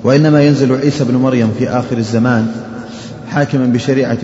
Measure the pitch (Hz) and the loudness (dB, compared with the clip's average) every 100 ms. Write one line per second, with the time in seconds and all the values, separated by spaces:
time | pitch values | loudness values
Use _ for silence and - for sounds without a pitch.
0 | 117 139 156 151 147 135 131 131 143 143 | 4 4 4 4 4 4 2 2 0 0
1 | 123 123 131 127 113 104 123 127 151 120 | 0 0 2 2 0 0 -2 -2 -2 -4
2 | 110 113 120 120 113 - - - - - | -2 0 2 2 0 -4 -12 -14 -14 -14
3 | - - - 147 143 143 127 120 110 135 | -16 -16 -6 -2 0 0 0 0 0 0
4 | 131 117 | 0 0